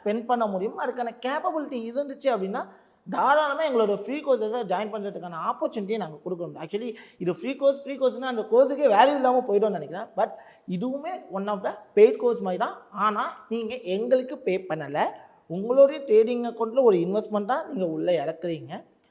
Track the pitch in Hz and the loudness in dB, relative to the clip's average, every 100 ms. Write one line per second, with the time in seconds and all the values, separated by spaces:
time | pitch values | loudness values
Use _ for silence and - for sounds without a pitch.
0 | 208 226 226 240 220 190 214 277 277 240 | -4 -4 0 0 0 -2 -4 -4 -6 -4
1 | 233 226 247 294 359 311 285 254 226 240 | -6 -6 -6 -4 -2 -4 -4 -6 -6 -6
2 | 285 269 269 220 190 240 349 - _ _ | -6 -4 -2 0 -2 -6 -8 -14 _ _
3 | - 170 233 294 294 277 311 240 208 202 | -8 0 4 4 2 0 0 2 2 0
4 | 208 285 277 247 214 240 208 180 214 214 | -4 -6 0 0 0 -4 -2 -4 -4 -6
5 | 202 175 175 165 185 247 311 240 190 220 | -8 -8 -10 -8 -6 -2 -4 -4 -4 -4
6 | 165 151 180 175 170 147 160 208 240 214 | -6 -8 -8 -8 -8 -10 -8 -6 -8 -10
7 | - - 175 - 247 277 277 277 262 277 | -14 -8 -4 -4 -4 0 2 2 -2 -2
8 | 254 226 262 233 202 233 262 277 285 202 | 0 0 -6 -4 2 6 6 4 4 8
9 | 262 285 254 254 247 202 214 180 143 175 | 6 6 2 2 2 2 2 -2 -6 -10
10 | 226 - - - - - - 180 247 277 | -8 -2 -2 -4 -20 -18 -8 -4 -4 -6
11 | 320 370 - 196 202 202 - - - - | -8 -10 -8 -8 -4 -4 -4 -8 -2 6
12 | 226 - 240 202 190 185 269 - - 202 | 6 6 -2 -2 -4 -4 -4 -6 -12 -2
13 | 214 208 285 - - 233 220 - 175 190 | -2 0 -4 -8 -8 -6 -6 -8 -4 -2
14 | 240 254 254 294 - 185 - 160 139 147 | 2 2 0 -6 -2 -2 -2 -6 -4 -2
15 | 277 - - _ - 175 220 262 277 311 | -2 -4 -18 _ -10 -6 2 6 6 6
16 | 277 214 226 240 240 226 226 247 247 185 | 4 4 6 2 -4 -4 -2 4 6 6
17 | 175 202 214 208 208 277 320 269 180 156 | 4 -2 -2 -2 0 -2 -2 -4 -2 -2
18 | 170 170 143 160 175 160 135 185 - _ | 0 0 0 -4 -6 -6 -8 -14 -16 _
19 | _ | _